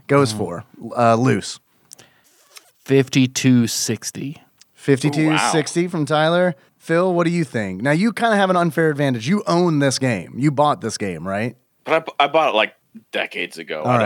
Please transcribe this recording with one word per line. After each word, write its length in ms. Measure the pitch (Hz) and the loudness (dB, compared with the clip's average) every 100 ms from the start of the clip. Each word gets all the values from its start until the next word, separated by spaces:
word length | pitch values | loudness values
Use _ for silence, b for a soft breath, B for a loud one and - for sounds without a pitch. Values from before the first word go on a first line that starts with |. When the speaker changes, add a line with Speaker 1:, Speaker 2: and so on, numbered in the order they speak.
| - | 0
Speaker 1:
goes 220 | 143 131 | 2 2
Speaker 2:
Mm-hmm. 80 | 107 | -2
Speaker 1:
for, 260 | 92 87 - - 113 - | -6 -8 -14 -18 -8 0
uh, 200 | 117 113 | 4 4
loose? 440 | 127 107 - - _ _ _ b b b b b b b b _ - | 2 0 -4 -14 _ _ _ b b b b b b b b _ 2
Speaker 2:
Fifty-two 840 | 135 127 143 127 - 131 123 117 | 2 4 2 0 2 4 4 2
sixty. 720 | - - 107 - 98 139 - _ _ _ | -2 -4 -6 -8 -10 -12 -12 _ _ _
Speaker 1:
Fifty-two 640 | _ - 131 147 147 156 156 117 | _ 0 2 2 0 0 2 2
sixty 300 | 160 147 175 | 0 -2 -4
Speaker 3:
Ooh, 20 | 175 | -4
wow. 40 | |
Speaker 1:
from 160 | 170 143 | -4 -2
Tyler. 500 | 151 156 175 180 165 b b | 0 2 2 0 -2 b b
Phil, 360 | - 165 185 | -2 0 0
what 100 | 175 170 | 0 0
do 60 | |
you 140 | 170 160 | 0 -2
think? 360 | 117 98 92 | -4 -6 -4
Now, 100 | 131 | 0
you 200 | 156 226 | 2 0
kinda 220 | - 233 208 | 0 0 2
have 140 | 190 | 2
an 80 | 180 | 2
unfair 320 | 170 165 160 | 0 0 0
advantage. 380 | 143 143 120 117 | 0 0 0 0
You 140 | 208 180 | -2 0
own 320 | 170 180 151 | 2 2 2
this 180 | 139 127 | 0 0
game. 360 | 131 101 80 110 | -2 -2 -6 -2
You 140 | 147 | -2
bought 300 | 135 139 131 | 2 0 0
this 160 | 113 - | -6 -6
game, 280 | 101 82 90 | -8 -8 -6
right? 280 | 98 120 - _ _ - | -4 -6 -8 _ _ -2
Speaker 3:
But 80 | 160 | -2
I 40 | |
bu-, 120 | 156 - | -2 -2
I 80 | 139 | 0
bought 220 | 160 147 | 2 2
it, 60 | 107 | 0
like, 200 | 104 _ _ 113 _ | -2 _ _ -20 _
decades 460 | 104 - 90 90 - | -8 -8 -8 -10 -10
ago. 240 | 82 78 | -10 -6
Speaker 1:
All 40 | 76 | 0
Speaker 3:
I, 60 | 120 | 0